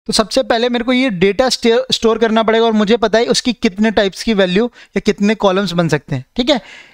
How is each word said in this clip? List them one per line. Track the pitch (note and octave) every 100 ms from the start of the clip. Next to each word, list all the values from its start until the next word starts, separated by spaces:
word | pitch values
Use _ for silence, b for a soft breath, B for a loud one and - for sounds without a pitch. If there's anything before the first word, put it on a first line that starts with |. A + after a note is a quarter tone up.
| -
तो |
सबसे | - G#3 C4+
पहले | A3+ A#3 B3
मेरे | A#3+ A#3+
को |
ये | B3+ C4
डेटा | F3+ G3 G3+ B3+
स्टे-, | - A3+ A#3 C4
स्टोर | - A3+ A3
करना | A3+ A3
पड़ेगा | A3 A3+ A#3
और |
मुझे | G#3+ G3+ A3+
पता | A3 A3
है | A#3+
उसकी | A#3 B3
कितने | - A3 F#3 A3
टाइप्स | G#3 G3 -
की | -
वैल्यू | G3+ F#3 F3+ A#3
या | - - G3
कितने | G#3+ F#3+ G3+ A3
कॉलम्स | G3+ F#3 G3+
बन | F3 E3
सकते | D3 - C3+
हैं, | - -
ठीक | B3+
है। | C4 B B B